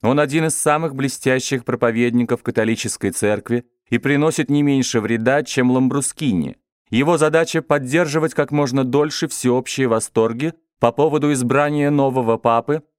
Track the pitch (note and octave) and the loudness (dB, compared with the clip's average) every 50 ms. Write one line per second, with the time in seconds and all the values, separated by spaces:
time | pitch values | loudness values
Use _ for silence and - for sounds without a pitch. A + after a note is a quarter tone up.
0 | - A2 C3 D3 D3 C3+ C#3 D#3+ D#3+ D#3+ D3 - - D3+ D3 D#3 E3 D#3+ C3+ C3+ | 2 2 2 2 0 0 0 0 0 0 -2 -2 0 0 0 0 0 -4 -4 -4
1 | C#3+ C3+ - - - C#3 C3 C3 B2 - C#3 B2+ A#2 - A#2+ A#2 B2 A#2 A2+ A2+ | -4 -4 -4 -2 -2 0 0 0 -2 -4 -6 -4 -4 -4 -4 0 0 0 2 2
2 | A#2+ A#2+ A#2 A#2+ A#2+ A2+ B2 A#2 _ - A2+ - A2 A2 A2+ A2 - A2 - - | 0 2 2 0 0 0 -2 -4 _ -4 -2 0 0 0 -2 -2 -4 -8 -6 -4
3 | - G2 F#2 - - G#2 G#2+ G2+ - - A#2+ A#2+ - _ _ _ _ _ A#2+ A#2 | -4 -4 -4 0 0 0 0 -2 -2 -2 -4 -4 -4 _ _ _ _ _ -4 -2
4 | - C3+ C#3+ C#3+ D3+ D#3+ - - D3+ - C#3+ D3 D3 C#3+ C#3 C3+ B2 - - A#2 | 0 0 0 2 0 0 0 -2 -2 0 0 2 2 2 2 0 0 0 -2 -2
5 | G#2 G#2 A#2 A2 A2+ B2 C3+ D3 D3 - - C#3 B2+ B2 B2+ C3 C3 B2+ - C#3+ | 0 0 -2 0 2 2 0 0 -2 -2 -2 0 2 2 4 4 2 2 0 0
6 | C3+ - - - D#3+ C#3 G2 F2 D2 C2+ - _ _ _ _ _ _ _ - A2+ | -4 -4 -6 -4 -2 0 0 0 -2 -4 -8 _ _ _ _ _ _ _ -2 0
7 | C#3 D#3 F3 D#3+ D#3 D3+ D3+ D#3+ E3 D#3+ - D#3+ D#3 _ D3 D3 C3+ B2+ C3+ E3 | 2 2 2 2 2 4 4 2 2 2 -2 -4 0 _ 0 0 0 0 0 0
8 | F3 D3+ C#3 D#3+ D#3 D#3+ - - C#3+ C#3 D3 D3 D3 C3 B2 C#3 C3 B2+ B2 C#3+ | 0 2 0 -2 -2 -2 0 -2 -2 0 0 0 0 0 0 -2 0 2 2 0
9 | D3+ D3 C#3+ - E3 D#3 - - - B2 A#2+ B2+ B2+ - - - C3+ B2 A2+ A2+ | 0 0 -2 -6 -6 -6 -6 -2 0 0 0 0 -2 -4 -4 -2 0 0 0 0
10 | A2 - _ A2+ A2+ A2+ A2+ A#2 C#3+ E3 E3 _ _ _ _ _ - A#2+ A#2+ - | -2 -2 _ 0 0 2 0 -2 -4 -6 -6 _ _ _ _ _ 0 0 2 2
11 | C#3+ D#3+ C#3+ D3+ C#3+ D3 D3 C3 B2+ A#2+ B2+ C#3 D3 D3 D3 D3 C#3+ C#3+ D3 C#3+ | 0 2 2 0 0 0 0 0 0 0 2 2 2 2 0 0 0 2 2 2
12 | C#3 C3+ B2+ C3 B2 A2+ A2+ A2+ - A#2+ A#2 A#2 A2+ - D3 D#3 _ _ _ | 2 2 0 0 0 0 0 2 2 2 2 2 0 0 -4 -4 _ _ _